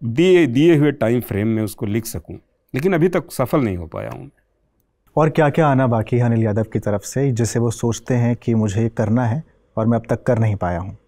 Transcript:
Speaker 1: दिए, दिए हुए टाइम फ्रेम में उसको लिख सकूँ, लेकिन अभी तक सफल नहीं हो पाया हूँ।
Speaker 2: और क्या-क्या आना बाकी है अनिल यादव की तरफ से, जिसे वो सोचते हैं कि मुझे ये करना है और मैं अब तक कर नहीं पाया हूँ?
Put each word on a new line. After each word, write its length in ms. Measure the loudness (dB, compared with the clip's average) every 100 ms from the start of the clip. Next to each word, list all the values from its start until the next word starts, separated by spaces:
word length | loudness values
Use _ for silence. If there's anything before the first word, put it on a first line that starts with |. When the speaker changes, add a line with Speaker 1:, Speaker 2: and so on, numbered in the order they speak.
Speaker 1:
दिए, 420 | -4 0 4 4 4
दिए 300 | 4 4 4
हुए 160 | 2
टाइम 280 | 0 0 0
फ्रेम 280 | -2 -4 -2
में 140 | -2
उसको 240 | -4 -6 -6
लिख 200 | -4 -6
सकूँ, 300 | -10 -12 -18 _ _ _
लेकिन 180 | -4 0
अभी 160 | 2 2
तक 220 | 0 -4
सफल 280 | -4 -2 0
नहीं 160 | 0 -4
हो 100 | -8
पाया 240 | -10 -10
हूँ। 200 | -12 -16 _ _ _ _ _ _ _ _ 0
Speaker 2:
और 140 | 2
क्या-क्या 380 | 4 2 4 2
आना 180 | 4 2
बाकी 300 | 0 0 0
है 60 |
अनिल 200 | 2 2
यादव 200 | 0 0
की 140 | -2 -4
तरफ 240 | -2 -4
से, 280 | -4 -2 -2
जिसे 260 | 0 -2 0
वो 120 | -2
सोचते 440 | -2 -4 -4 -2
हैं 200 | 0 0 -2
कि 180 | 0
मुझे 280 | 0 0 0
ये 60 | -2
करना 380 | -2 0 0 0
है 160 | -4 -6 _ _ -4
और 100 | 0
मैं 120 | 0
अब 80 | 0
तक 120 | -4
कर 160 | 0 0
नहीं 180 | 0 0
पाया 220 | -4 -4
हूँ? 180 | -8 -14